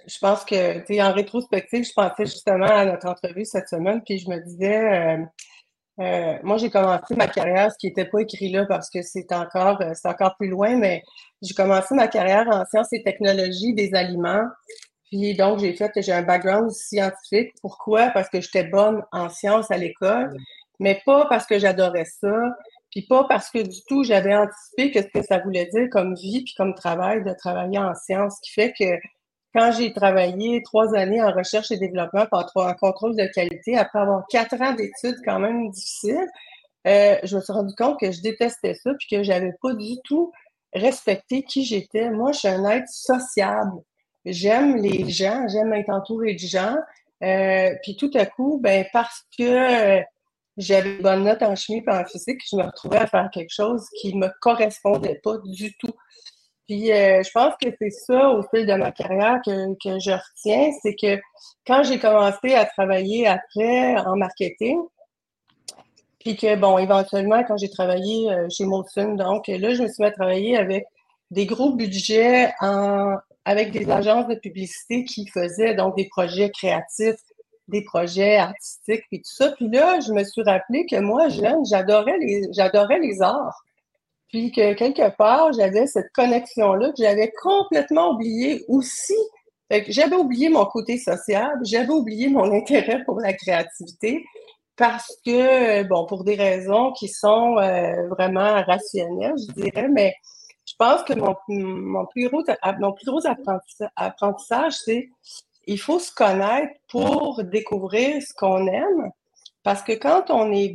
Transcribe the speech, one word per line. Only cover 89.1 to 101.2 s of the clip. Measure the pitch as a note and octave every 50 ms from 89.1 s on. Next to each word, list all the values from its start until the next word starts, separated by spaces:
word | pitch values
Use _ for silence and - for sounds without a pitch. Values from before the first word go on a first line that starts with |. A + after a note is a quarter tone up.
| G4 A4 A4 G#4+ _ _ _ _ _ _ _ _
Fait | G#3+ G#3+
que | G#3 - G3+
j'avais | A#3+ D4+ D#4 D#4+ F#4
oublié | E4+ C4 B3 A#3+ C#4+ E4
mon | D#4+ C#4+ G3+
côté | G3 - A#3 - - A#3 B3
social, | - - F3 F3+ - - G3+ G3 A3+ C#4+ D4+ B3+ B3
j'avais | G3 G#3+ A#3 B3+ B3
oublié | D#4 D#4+ A#3+ A3 G#3+ G#3+ B3 C#4
mon | C#4 C4 F#3 G3+
intérêt | G#3 G3+ G#3 - C#4 A#3 G3 - A3+ C4 B3+
pour | - - G#3
la | A#3 G3
créativité | F#3+ F#3+ - F#3+ F3+ E3 E3+ E3 - - F3+ E3+ F3 _ - A3 C4 E4 - - _ - - - - _ _ _ _
parce | - A#3+ A#3+ A#3+ G#3+ - - - _ _
que, | A#3+ A#3+ B3 B3+ C4 C4 B3+ B3 A3+ G#3 G3+ G3+
bon, | F#3 F#3+ E3+ E3
pour | F3 G3+ F#3+ F#3
des | G3 G#3
raisons | G3 G3+ G3 F#3 F#3+ F#3 F#3+ G3 A3 B3 C4
qui | B3+ - G#3+ G3
sont, | - - - G#3 G#3+ A3+ A#3 A#3+ A#3+ A3
euh, | G3 F#3+ F#3 F3 F3 E3+ F3 F3 F3 F3
vraiment | F#3 F#3 F#3 F#3 F#3+ F#3+ G3 G#3 G#3+ G3+ F#3+
rationnelles, | F#3+ F3+ G3+ G#3 - - G3 F3 E3+ F3 F#3 G3+ B3 D#4 C#4+
je | A3 G3+ - -
dirais, | G3 G3 - - A#3 C#4
mais | C#4+ - G3+ F#3+ - - _ _ _ _ - _ - _ _
je | - - _
pense | A3+ A#3+ C#4+ E4+ -
que | - C4+
mon, | A3+